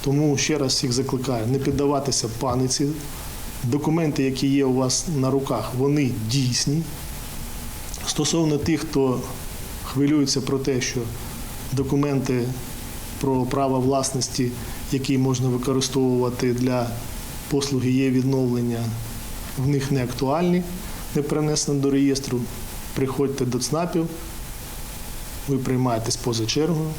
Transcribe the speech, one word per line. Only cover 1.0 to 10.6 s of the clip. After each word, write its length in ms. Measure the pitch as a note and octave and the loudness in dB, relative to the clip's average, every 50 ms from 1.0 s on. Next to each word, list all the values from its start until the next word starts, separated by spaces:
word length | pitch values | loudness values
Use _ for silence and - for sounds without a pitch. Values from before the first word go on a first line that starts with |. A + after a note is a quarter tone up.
| C3 - - B2+ B2+ C3+ B2+ A#2 G#2+ | 0 0 0 -2 0 0 0 0 0
не 120 | A2+ C3 C#3 | 0 0 2
піддаватися 680 | C3 D3 C3+ C3+ C#3+ C#3+ D3 C#3 C3+ C3+ A#2+ - - A#2 A2 - | 2 0 2 2 2 2 2 2 0 0 0 0 -2 -2 -2 -2
паніці. 480 | D3 C3 B2 B2+ C3 C3 - - C#3 C#3+ D#3 D#3 - - - - - - - - - - - - - | 0 0 2 2 2 2 2 2 0 0 0 -4 -6 -8 -8 -8 -8 -8 -8 -8 -8 -8 -8 -4 -2
Документи, 580 | B2 B2 D3 C#3+ D#3 D#3 E3+ E3 D3+ C3+ - C3+ | 0 0 2 2 2 2 2 2 2 2 2 0
які 260 | C3+ C3 B2+ C#3+ C#3 | 0 0 0 2 2
є 160 | C3+ C#3 C#3 | 4 4 4
у 100 | C3 B2+ | 4 4
вас 320 | B2+ C3 B2+ B2+ - - - E3 | 4 2 2 0 0 -2 -2 0
на 140 | C#3 C3 C3 | 0 2 2
руках, 420 | C3+ C3+ C3+ C3+ C3+ A2 G#2+ - - B2 | 2 2 2 0 -2 -2 -2 -2 -2 0
вони 320 | C3 C#3 D3 D3+ C#3+ B2 - A2 A2 A2 | 2 4 4 4 2 2 0 -2 -2 0
дійсні. 520 | A#2 C#3 C3 B2 A#2+ - - - C#3 E3 D#3+ - - - - - - - - - - - - - - - - - - - - - - - - | 0 2 2 2 2 0 0 0 0 0 -2 -4 -6 -8 -8 -8 -8 -8 -8 -8 -8 -8 -8 -8 -8 -8 -8 -8 -8 -8 -8 -8 -8 -6 -4
Стосовно 520 | - - - D3+ - - E3 E3 D#3 D3 C#3 | -4 -2 0 0 2 2 4 4 4 4 2
тих, 220 | - E3 E3 C#3+ | 2 2 2 2
хто 400 | D3+ - - C#3 C3+ C3 B2 B2 A#2+ - - - - - - - - - - - - | 0 0 2 2 4 4 2 0 -2 -6 -8 -8 -8 -8 -8 -8 -8 -8 -8 -8 -8
хвилюється 560 | - - C3 C#3+ C#3+ D3+ D3+ C#3+ C3+ - C#3+ | -4 0 2 4 4 4 4 4 2 2 0
про 180 | C3 - C3+ | 0 0 0
те, 220 | C3 | 0